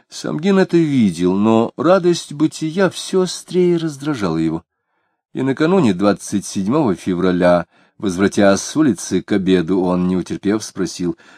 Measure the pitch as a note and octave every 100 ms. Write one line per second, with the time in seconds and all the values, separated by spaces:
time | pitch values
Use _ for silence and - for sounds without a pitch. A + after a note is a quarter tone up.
0 | _ - - D3+ F#3 F#3+ F3+ E3+ D#3 C#3
1 | G#2 E2 F2+ F#2+ A2 A2+ A2+ - D#3+ F#3+
2 | F3 E3+ - D3 D#3 - D#3+ E3+ F3+ -
3 | - F#3+ F#3 - - F3 F3+ E3+ D#3+ C#3
4 | D3 C3 F#2 D#2+ D#2+ D#2+ - _ _ _
5 | _ _ _ - C3 C3 D#3 F#3+ B2 F2+
6 | G2+ F#2 - G#2 - G2+ F#2+ D3 B2+ F2
7 | G2+ F2 F#2 F2+ F2 F2 E2 _ _ _
8 | G#2 F2+ G2 G#2 G2+ F#2+ - C#3+ D#3 F#2+
9 | - F#2 - G#2 F2+ F#2 E2 F#2+ F#2 F2+
10 | F2+ F#2 D#2+ E2+ F#2+ G#2+ - G2 E2+ -
11 | F2 - _